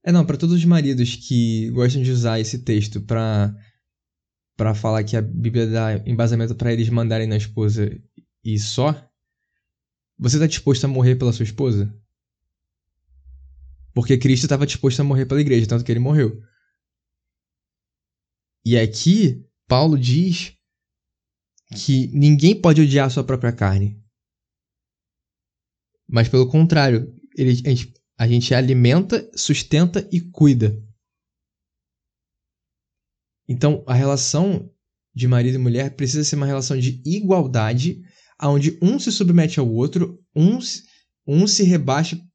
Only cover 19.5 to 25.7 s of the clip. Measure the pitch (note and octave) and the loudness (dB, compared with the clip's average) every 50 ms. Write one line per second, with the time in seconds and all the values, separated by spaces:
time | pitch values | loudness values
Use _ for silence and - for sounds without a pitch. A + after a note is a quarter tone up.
19.5 | _ _ _ _ B2+ B2+ D3+ D#3+ D3+ C3+ B2 B2 B2 D#3 F3+ F#3+ E3+ - - - | _ _ _ _ 2 2 4 2 2 2 2 2 2 2 0 0 -2 -6 -8 -14
20.5 | _ _ _ _ _ _ _ _ _ _ _ _ _ _ _ _ _ _ _ _ | _ _ _ _ _ _ _ _ _ _ _ _ _ _ _ _ _ _ _ _
21.5 | _ _ _ _ A2+ G#2 - - C3+ C3 B2+ - B2 C#3+ C#3+ D3+ D3+ C#3 C#3+ F3+ | _ _ _ _ -16 -8 -2 0 0 0 0 -2 0 4 6 6 6 6 6 4
22.5 | G#3+ - - E3+ D#3 D#3 D#3 C#3 C3+ C#3+ C3+ C3+ B2 C#3+ B2+ B2 C3 B2+ B2 A#2 | 4 4 4 4 6 6 4 4 4 0 0 0 -2 -4 -4 -4 -4 -2 -2 -4
23.5 | A#2+ - G#2+ F#2+ F#2+ G2+ G2+ G#2 G#2 - _ _ _ _ _ _ _ _ _ _ | -2 -2 -2 0 0 0 -2 -2 -6 -10 _ _ _ _ _ _ _ _ _ _
24.5 | _ _ _ _ _ _ _ _ _ _ _ _ _ _ _ _ _ _ _ _ | _ _ _ _ _ _ _ _ _ _ _ _ _ _ _ _ _ _ _ _
25.5 | _ _ _ _ | _ _ _ _